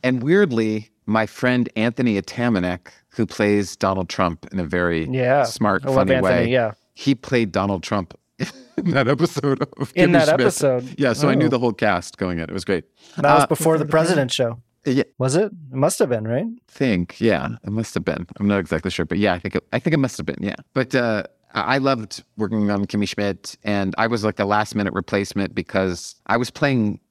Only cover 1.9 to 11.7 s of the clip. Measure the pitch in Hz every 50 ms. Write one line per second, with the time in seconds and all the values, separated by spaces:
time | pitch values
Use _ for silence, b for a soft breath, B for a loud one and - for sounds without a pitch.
1.9 | 117 - 123 120 104 98 92 - - - 120 120 110 95 87 90 90 87 B B
2.9 | B B B _ _ - 113 - - - 107 104 104 104 101 - - _ - 98
3.9 | 95 95 92 - - - 92 87 85 - - - - 95 87 76 87 87 87 87
4.9 | 85 80 80 101 127 131 123 123 131 143 127 110 107 - 113 104 98 92 - 135
5.9 | 131 131 - 95 135 127 123 92 90 87 87 117 127 127 117 107 101 _ _ _
6.9 | _ - - 139 135 - - - 131 120 113 95 85 101 98 101 98 87 80 -
7.9 | 107 101 87 - - _ _ _ _ - 180 - - - - - _ - - 170
8.9 | - 139 127 117 143 120 170 - - 170 147 143 135 135 147 - - - 139 -
9.9 | - 175 180 175 170 165 156 147 156 - - 208 - - 151 139 127 123 127 127
10.9 | - - 143 127 113 135 147 143 131 139 - 120 127 120 127 120